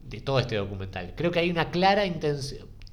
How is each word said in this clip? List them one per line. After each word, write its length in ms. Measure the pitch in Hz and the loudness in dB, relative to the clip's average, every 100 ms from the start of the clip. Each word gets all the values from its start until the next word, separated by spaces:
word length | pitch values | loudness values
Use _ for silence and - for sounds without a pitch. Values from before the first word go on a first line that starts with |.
de 180 | - 104 | -12 -8
todo 180 | - 135 | 0 2
este 160 | - 107 | 2 0
documental. 580 | 98 98 95 95 87 - | -2 -4 -6 -6 -8 -2
Creo 160 | 170 | 0
que 80 | 170 | 2
hay 100 | 170 | 2
una 220 | 170 151 | 2 0
clara 340 | 170 190 202 202 | 4 4 4 2
intención, 640 | 165 151 147 131 - - - - | 0 0 0 -4 -8 -12 -16 -14